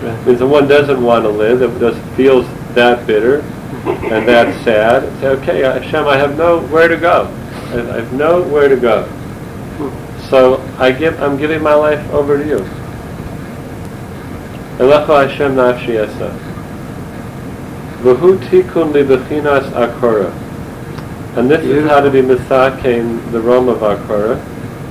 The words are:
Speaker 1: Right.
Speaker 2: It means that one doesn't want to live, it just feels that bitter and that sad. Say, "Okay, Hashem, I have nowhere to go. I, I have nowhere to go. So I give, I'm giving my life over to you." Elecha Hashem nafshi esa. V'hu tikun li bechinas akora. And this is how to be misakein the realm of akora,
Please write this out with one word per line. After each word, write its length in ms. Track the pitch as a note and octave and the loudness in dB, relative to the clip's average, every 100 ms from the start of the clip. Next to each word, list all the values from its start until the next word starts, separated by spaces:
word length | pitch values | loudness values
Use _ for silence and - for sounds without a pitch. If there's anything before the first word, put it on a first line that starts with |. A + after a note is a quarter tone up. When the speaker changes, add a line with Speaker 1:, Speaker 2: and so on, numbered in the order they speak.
Speaker 1:
Right. 100 | B2 | -8
Speaker 2:
It 140 | A2+ - | -2 0
means 120 | A#2+ | 2
that 80 | C3 | 4
one 200 | D3 C#3 | 4 6
doesn't 340 | C#3+ C#3 C3 | 4 4 2
want 220 | A#2+ A#2 | 2 2
to 60 | A2 | 2
live, 320 | G#2 G#2+ B2 | 0 2 2
it 180 | B2 A#2 | 0 0
just 200 | A#2+ - - - | -2 -2 -4 2
feels 300 | C3 B2+ B2+ - - A#2+ | 4 4 2 -6 -4 2
that 320 | A#2+ B2 A#2 | 2 2 0
bitter 320 | G#2+ A#2 D3 - - - B2+ - | 2 2 0 -2 -12 -12 -8 -6
and 420 | - - A2 A2+ | -4 -2 0 4
that 260 | A#2+ A2+ - | 4 4 0
sad. 400 | A#2+ G#2+ A2 C3 - - | 0 2 4 2 0 -4
Say, 80 | C3+ | -2
"Okay, 340 | C3+ C#3+ F3+ | -2 -2 0
Hashem, 460 | C3 B2+ A#2+ D#3 C#3+ | 0 -2 -4 -2 2
I 100 | C3+ | 2
have 200 | C#3+ C#3 | 0 2
nowhere 500 | E3+ E3+ C#3 D#3 E3 | 2 2 2 4 4
to 100 | E3 | 2
go. 340 | E3+ D#3 F#2+ - - - - | 2 2 0 -8 -12 -12 -8
I, 100 | A#2+ | -6
I 160 | A#2 A#2 | -6 -6
have 120 | A2+ | -6
nowhere 540 | B2+ D#3 F3 D#3 D3 C#3 | 0 2 2 2 4 4
to 80 | B2+ | 4
go. 320 | A#2+ G2+ - - - - - - - - C#3 B2+ - - - | 4 0 -2 -10 -12 -12 -14 -12 -12 -10 -10 -10 -12 -12 2
So 280 | C3+ B2+ C3 - - | 6 6 4 -2 0
I 140 | C3 | 0
give, 280 | C3 D#3+ D#3+ | 2 -2 -2
I'm 160 | C#3+ C3+ | -2 -2
giving 240 | D3+ D#3+ | -2 0
my 120 | D3+ | 2
life 340 | D3+ D3+ D3 - | 4 4 0 -2
over 260 | D3 C#3+ C#3+ | -2 0 0
to 100 | D3+ | 0
you." 120 | A#2+ F#2+ - - - - - - - - - - - - - - - - - - - - - | -4 -4 -10 -12 -12 -12 -12 -12 -12 -12 -12 -12 -12 -14 -14 -14 -14 -14 -14 -14 -14 -10 0
Elecha 500 | B2+ D3 D#3 D3 C3+ | 4 4 4 2 2
Hashem 280 | - C#3+ C3 | 0 0 2
nafshi 400 | B2 B2 - A2+ | 2 0 -2 -2
esa. 340 | G#2 - F2 - - - - - - - - - - - - - - - - - | -2 -6 -8 -10 -12 -12 -12 -12 -12 -12 -12 -12 -12 -12 -12 -12 -12 -12 -14 0
V'hu 360 | B2 B2+ F3 F#3+ - | 2 4 4 4 2
tikun 440 | F#3 - E3+ D#3 | 2 2 0 0
li 100 | C#3+ | 2
bechinas 640 | C3 B2+ - D3+ D3 C#3 - | 2 2 0 -2 0 0 0
akora. 600 | C3+ A#2 - A#2+ G#2+ F#2 - - - - - - - - - - - | -2 -2 0 0 2 -2 -6 -12 -12 -12 -12 -12 -12 -12 -12 -8 0
And 120 | B2 | 2
this 140 | D#3+ C3 | 2 2
is 220 | C#3+ D3+ | 0 4
how 100 | C#3+ | 4
to 80 | C#3 | 4
be 120 | C3 | 4
misakein 1120 | B2+ B2+ - C3+ C3+ C#3 C3 A#2+ A#2 A#2 B2 | 4 2 2 2 2 2 0 0 -2 -4 -4
the 100 | A#2 | -2
realm 280 | A#2 B2+ B2 | 2 4 4
of 100 | G#2+ | 2
akora, 600 | G#2+ G2 - G#2 G#2+ C#3+ - - - - - | 0 -2 -2 -2 0 -2 -6 -12 -12 -12 -12